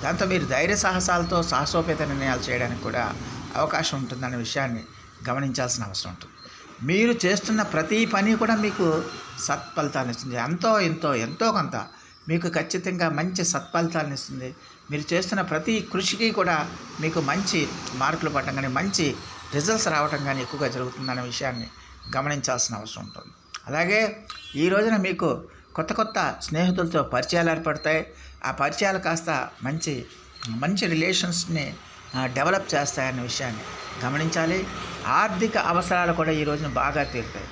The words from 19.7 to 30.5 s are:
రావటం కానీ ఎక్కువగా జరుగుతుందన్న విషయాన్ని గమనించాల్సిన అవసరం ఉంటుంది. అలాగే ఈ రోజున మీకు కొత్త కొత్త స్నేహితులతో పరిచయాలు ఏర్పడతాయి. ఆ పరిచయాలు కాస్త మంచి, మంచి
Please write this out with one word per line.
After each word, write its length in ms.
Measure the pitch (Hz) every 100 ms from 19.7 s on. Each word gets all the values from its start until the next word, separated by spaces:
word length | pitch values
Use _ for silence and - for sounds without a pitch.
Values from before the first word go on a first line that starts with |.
| 220 202
రావటం 360 | 156 151 147
కానీ 160 | 139 135
ఎక్కువగా 280 | 123 139 135
జరుగుతుందన్న 520 | 123 127 127 131 127
విషయాన్ని 460 | 123 120 135 120 117 - - - - 131
గమనించాల్సిన 600 | 143 143 127 123 - 107
అవసరం 280 | 107 -
ఉంటుంది. 240 | 98 - - - - - -
అలాగే 500 | 147 175 214 214 - - - - 135
ఈ 120 | 170
రోజున 280 | 196 220 220
మీకు 480 | 185 175 170 - - - -
కొత్త 180 | - 160
కొత్త 420 | - 220 208 151 -
స్నేహితులతో 600 | - 156 180 185 170 160
పరిచయాలు 480 | 135 127 - 170 165
ఏర్పడతాయి. 560 | 160 165 147 151 160 - - - -
ఆ 60 | -
పరిచయాలు 480 | - 143 151 202 190
కాస్త 500 | 180 165 170 143 - -
మంచి, 440 | 120 160 165 131 117 - - -
మంచి 380 | 120